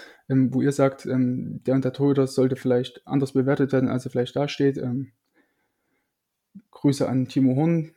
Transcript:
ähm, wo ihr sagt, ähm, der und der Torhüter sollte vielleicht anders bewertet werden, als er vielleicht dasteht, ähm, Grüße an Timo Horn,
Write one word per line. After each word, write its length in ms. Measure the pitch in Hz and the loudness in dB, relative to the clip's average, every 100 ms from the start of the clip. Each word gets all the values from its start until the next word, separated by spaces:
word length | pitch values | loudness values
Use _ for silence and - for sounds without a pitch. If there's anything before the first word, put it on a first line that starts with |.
| - - - | -20 -18 -2
ähm, 240 | 131 127 | 2 2
wo 80 | 127 | 2
ihr 100 | 139 | 0
sagt, 340 | 139 135 135 - | 2 0 0 -4
ähm, 560 | 127 123 127 - - - | 0 0 -2 -6 -6 -2
der 100 | 131 | 0
und 80 | |
der 100 | 127 | 0
Torhüter 340 | - 143 139 131 | 0 2 2 0
sollte 280 | 135 131 131 | 2 0 0
vielleicht 500 | 127 123 127 - - | 0 0 -2 -10 -4
anders 280 | 139 135 | -2 0
bewertet 380 | 131 131 143 135 | 0 2 0 2
werden, 160 | 131 131 | 2 0
als 160 | 123 131 | -2 -4
er 60 | |
vielleicht 240 | 123 123 139 | -4 -2 -2
dasteht, 420 | 147 - 139 135 | -4 0 0 0
ähm, 340 | 127 123 135 _ _ _ _ _ _ _ _ _ _ _ _ _ _ - - | -4 -6 -8 _ _ _ _ _ _ _ _ _ _ _ _ _ _ -20 -20
Grüße 380 | - 143 135 139 | -2 0 0 0
an 200 | 131 127 | -2 -2
Timo 280 | 139 131 127 | 0 2 2
Horn, 360 | 165 165 156 | 0 0 -4